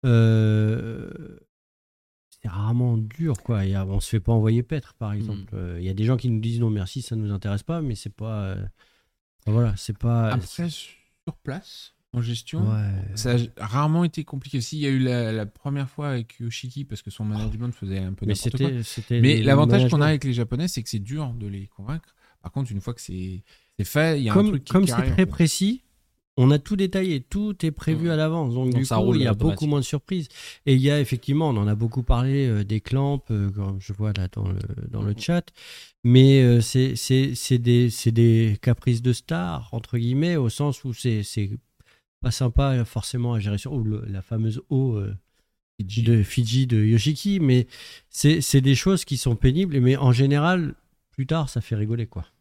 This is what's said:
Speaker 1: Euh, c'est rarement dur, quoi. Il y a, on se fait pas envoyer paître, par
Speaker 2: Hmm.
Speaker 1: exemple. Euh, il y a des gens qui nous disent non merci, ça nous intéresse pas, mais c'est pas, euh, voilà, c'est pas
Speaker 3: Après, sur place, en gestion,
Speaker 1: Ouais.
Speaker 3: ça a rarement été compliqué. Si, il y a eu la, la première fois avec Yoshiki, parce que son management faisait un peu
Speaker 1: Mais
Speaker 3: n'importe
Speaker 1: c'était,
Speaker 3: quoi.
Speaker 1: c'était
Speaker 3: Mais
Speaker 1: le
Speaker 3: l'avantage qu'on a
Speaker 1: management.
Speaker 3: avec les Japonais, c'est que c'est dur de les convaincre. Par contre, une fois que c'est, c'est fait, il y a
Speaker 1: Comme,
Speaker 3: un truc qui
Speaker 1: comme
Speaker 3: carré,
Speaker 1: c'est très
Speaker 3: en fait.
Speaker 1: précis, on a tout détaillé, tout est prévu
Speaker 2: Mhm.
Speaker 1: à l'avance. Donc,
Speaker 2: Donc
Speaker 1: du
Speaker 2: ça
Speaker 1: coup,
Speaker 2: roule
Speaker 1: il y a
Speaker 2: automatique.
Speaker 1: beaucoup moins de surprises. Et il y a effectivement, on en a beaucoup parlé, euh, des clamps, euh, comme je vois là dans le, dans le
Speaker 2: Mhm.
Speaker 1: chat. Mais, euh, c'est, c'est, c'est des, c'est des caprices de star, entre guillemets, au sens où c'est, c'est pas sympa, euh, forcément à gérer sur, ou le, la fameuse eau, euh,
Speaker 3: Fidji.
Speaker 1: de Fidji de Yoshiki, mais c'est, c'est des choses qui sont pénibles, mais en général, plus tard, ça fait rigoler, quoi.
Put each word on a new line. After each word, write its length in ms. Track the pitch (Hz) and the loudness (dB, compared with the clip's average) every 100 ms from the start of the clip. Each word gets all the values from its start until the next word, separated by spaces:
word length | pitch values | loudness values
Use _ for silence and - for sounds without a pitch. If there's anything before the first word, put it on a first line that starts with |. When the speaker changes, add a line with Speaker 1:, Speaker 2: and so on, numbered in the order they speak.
Speaker 1:
Euh, 1040 | 131 117 113 110 110 107 107 113 113 113 - - - - _ _ _ _ _ _ _ _ _ _ | 4 6 6 6 4 4 2 0 -6 -10 -12 -14 -18 -20 _ _ _ _ _ _ _ _ _ _
c'est 80 | 110 | -10
rarement 480 | 90 104 120 123 113 | -4 -2 0 2 0
dur, 460 | 110 131 165 120 | -2 -4 -4 -4
quoi. 220 | - 110 | -2 -2
Il 80 | 98 | 0
y 20 | |
a, 100 | 98 | -2
on 160 | 95 98 | -2 -4
se 80 | - | -2
fait 120 | 113 | -2
pas 120 | - | 2
envoyer 300 | 117 110 113 | 2 4 0
paître, 320 | 120 156 - | -2 -8 -8
par 160 | _ 107 | _ -8
Speaker 2:
Hmm. 40 | 104 | -6
Speaker 1:
exemple. 380 | 107 101 95 | -6 -8 -10
Euh, 220 | 104 90 85 | -10 -8 -6
il 40 | |
y 40 | 92 | -6
a 60 | |
des 100 | 95 | -2
gens 120 | 110 127 | 0 0
qui 120 | 123 | 0
nous 120 | 110 | -2
disent 200 | 113 117 | -2 -2
non 100 | 113 | 0
merci, 320 | 107 95 - | -2 -4 -8
ça 140 | 120 113 | -8 -6
nous 160 | 107 | -4
intéresse 300 | 101 101 101 | -4 -4 -6
pas, 180 | - 165 | -4 -6
mais 120 | 147 | -6
c'est 200 | 110 110 | -6 -10
pas, 280 | - - 107 | -12 -8 -6
euh, 200 | 98 98 98 - _ _ _ _ _ _ - | -6 -6 -10 -12 _ _ _ _ _ _ 0
voilà, 280 | 110 120 101 | 2 2 -2
c'est 200 | - 107 | -6 -4
pas 320 | 117 117 113 | 0 0 0
Speaker 3:
Après, 380 | 107 95 - 170 | -2 -4 -8 -8
sur 680 | 151 - _ _ _ - - | -8 -16 _ _ _ -16 -12
place, 520 | - 143 - - - _ _ | -12 -12 -12 -20 -20 _ _
en 100 | 120 | -6
gestion, 380 | 117 117 - 156 107 | -4 -6 -8 -4 -2
Speaker 1:
Ouais. 220 | 107 104 98 95 104 | 0 -2 -4 -6 -6
Speaker 3:
ça 180 | 117 120 117 - | 0 0 0 -8
a 80 | 101 | -6
rarement 380 | 123 151 160 | -2 2 2
été 200 | 175 160 | 0 -2
compliqué. 360 | 143 139 131 135 | -10 -10 -6 -6
Si, 180 | 113 156 | -4 -4
il 40 | |
y 40 | 143 | 0
a 40 | |
eu 100 | 131 | 0
la, 320 | 127 123 113 | 2 0 -2
la 140 | 110 104 | -4 -6
première 440 | _ 143 143 135 | _ -6 -6 -6
fois 200 | - 143 | -8 -6
avec 260 | 127 117 - | -6 -8 -10
Yoshiki, 460 | 117 113 127 135 | -10 -8 -12 -12
parce 180 | 139 107 | -12 -12
que 80 | - | -14
son 140 | - | -8
management 480 | 107 107 107 107 123 | -6 -4 -4 -6 -8
faisait 240 | 117 98 95 | -8 -6 -6
un 140 | 95 | -6
peu 120 | 98 | -6
Speaker 1:
Mais 100 | 104 | -4
Speaker 3:
n'importe 220 | 101 120 127 | -2 -2 -2
Speaker 1:
c'était, 160 | 139 | -2
Speaker 3:
quoi. 100 | 127 | -2
Speaker 1:
c'était 360 | 113 - - 120 | -6 -10 -4 4
Speaker 3:
Mais 180 | 123 143 | 6 6
Speaker 1:
le 60 | 110 | 6
Speaker 3:
l'avantage 360 | 139 147 - | 6 6 6
qu'on 140 | 127 147 | 6 4
a 20 | |
Speaker 1:
management. 80 | 147 | 4
Speaker 3:
avec 180 | 151 | 2
les 80 | 135 | 0
Japonais, 360 | 120 117 127 175 | -2 -2 -2 -4
c'est 140 | - | -4
que 60 | 110 | -6
c'est 120 | 107 | -8
dur 340 | 101 147 143 | -6 -8 -8
de 120 | 120 104 | -8 -10
les 180 | 98 101 | -10 -12
convaincre. 480 | - 101 160 _ _ _ _ | -16 -10 -10 _ _ _ _
Par 120 | - | -10
contre, 180 | - 127 | -6 -6
une 100 | 101 | -6
fois 140 | 107 | -8
que 60 | 120 | -12
c'est, 420 | - 92 92 92 - _ _ - | -10 -10 -8 -10 -14 _ _ -8
c'est 60 | |
fait, 360 | 98 147 160 151 | -2 0 2 0
il 40 | |
y 60 | 117 | 2
a 20 | |
Speaker 1:
Comme, 140 | 107 214 | 2 2
Speaker 3:
un 40 | |
truc 140 | 151 | 0
qui 80 | - | 0
Speaker 1:
comme 140 | 185 196 | 2 2
Speaker 3:
carré, 160 | - 135 | 0 0
Speaker 1:
c'est 40 | |
très 100 | - | 2
Speaker 3:
en 40 | 185 | 0
fait. 40 | |
Speaker 1:
précis, 520 | - 165 - 190 254 _ _ _ _ _ - | 2 0 2 -2 -2 _ _ _ _ _ 2
on 120 | 127 | 4
a 80 | 147 | 4
tout 160 | - 202 | 0 -2
détaillé, 440 | 190 190 185 147 | -2 0 -2 -4
tout 460 | 127 202 208 190 160 | -4 -6 -6 -4 -6
est 60 | |
prévu 320 | 147 - 156 170 | -4 -4 -2 0
Speaker 2:
Mhm. 40 | |
Speaker 1:
à 40 | 156 | 0
l'avance. 380 | 156 165 139 | 0 0 -2
Donc, 160 | 120 127 | -2 0
Speaker 2:
Donc 80 | 123 | 0
Speaker 1:
du 40 | 135 | 0
Speaker 2:
ça 80 | |
Speaker 1:
coup, 80 | 117 | 0
Speaker 2:
roule 140 | 190 - | 2 2
Speaker 1:
il 60 | |
y 20 | 127 | 2
a 60 | |
Speaker 2:
automatique. 240 | 107 147 151 | 2 0 0
Speaker 1:
beaucoup 80 | 156 | 0
moins 120 | 143 | 0
de 40 | |
surprises. 440 | 131 147 - 185 147 - - - - | -2 -6 -4 -6 -6 -14 -20 -8 2
Et 80 | 131 | 4
il 40 | |
y 80 | 135 | 4
a 120 | 147 | 2
effectivement, 480 | 131 123 - 143 160 | 0 -4 -2 0 2
on 80 | 113 | 2
en 100 | 104 | 0
a 80 | |
beaucoup 300 | 104 113 120 | 0 -2 -4
parlé, 420 | 120 120 131 139 135 | 0 2 2 0 0
euh, 180 | 104 | 0
des 160 | 101 110 | -2 -4
clamps, 440 | - 131 139 143 - | -2 -2 0 -2 -4
euh, 180 | 107 98 | -2 -2
comme 300 | 101 98 98 | -2 -4 -6
je 120 | - | -8
vois 200 | 98 107 101 | -6 -4 -2
là 120 | 92 | -4
dans 140 | - 101 | -4 -4
le, 120 | 95 98 - - | -4 -6 -10 -8
dans 140 | 110 | -6
le 80 | 101 | -4
Speaker 2:
Mhm. 40 | 104 | -4
Speaker 1:
chat. 320 | - 175 - _ - - - _ | -2 -2 -2 _ -20 -20 -20 _
Mais, 360 | 120 127 135 135 | 6 8 8 8
euh, 160 | 127 120 | 6 4
c'est, 340 | 113 131 131 | 4 0 0
c'est, 400 | 120 - 131 135 | -2 0 0 0
c'est 240 | 123 - 127 | -4 0 0
des, 320 | 120 120 123 | 4 4 4
c'est 220 | 110 120 | 0 0
des 440 | 113 117 113 113 104 | 4 6 6 4 0
caprices 400 | - 120 - 117 | 0 0 0 0
de 100 | 123 | 0
star, 560 | 117 - 165 180 151 117 | -2 -2 -4 -4 -6 -8
entre 260 | 117 - 120 | -10 -6 -4
guillemets, 380 | 117 131 165 170 | -2 0 0 0
au 120 | 120 | -2
sens 360 | - 147 135 | -2 -4 -4
où 100 | 135 | -8
c'est, 300 | 117 127 110 | -4 -2 -2
c'est 260 | 101 - 101 113 _ _ _ _ _ _ | -4 -4 -6 -8 _ _ _ _ _ _
pas 100 | 123 | -6
sympa, 400 | - 127 127 139 | -2 0 2 2
euh, 100 | 131 | 0
forcément 500 | 113 - - 123 120 | -2 -6 -6 -4 -2
à 60 | 117 | -2
gérer 180 | 101 104 | -2 -4
sur, 140 | 131 | -4
ou 100 | 143 | -4
le, 220 | 107 104 110 | -4 -4 -6
la 160 | 98 | -10
fameuse 400 | - 110 113 110 - | -6 -4 -2 -4 -4
eau, 240 | 135 131 | -2 0
euh, 220 | 110 101 98 _ _ _ _ _ _ | -2 -6 -8 _ _ _ _ _ _
Speaker 3:
Fidji. 220 | 95 107 | -6 0
Speaker 1:
de 180 | 117 117 | 4 4
Fidji 440 | 101 - 117 123 131 | 4 0 0 0 2
de 160 | 113 | 4
Yoshiki, 560 | 107 113 113 151 202 196 | 4 4 4 -2 0 2
mais 260 | 147 127 120 - - - _ | 4 4 2 -8 -20 -20 _
c'est, 300 | - 147 165 | 2 4 4
c'est 200 | 135 139 | 4 4
des 160 | 135 135 | 4 2
choses 280 | - 190 | 2 0
qui 120 | - 131 | 0 -4
sont 180 | - | -2
pénibles, 460 | 117 131 143 190 139 | 4 4 4 0 2
mais 160 | 123 135 | 4 4
en 160 | 135 | 4
général, 640 | 120 139 143 156 185 156 - _ _ _ | 4 4 2 2 0 -2 -8 _ _ _
plus 160 | - 131 | -10 -4
tard, 220 | 160 143 | -2 -2
ça 120 | 120 | -6
fait 140 | - | -4
rigoler, 320 | 107 107 117 110 | -4 -2 -4 -6
quoi. 180 | - 85 _ | -10 -14 _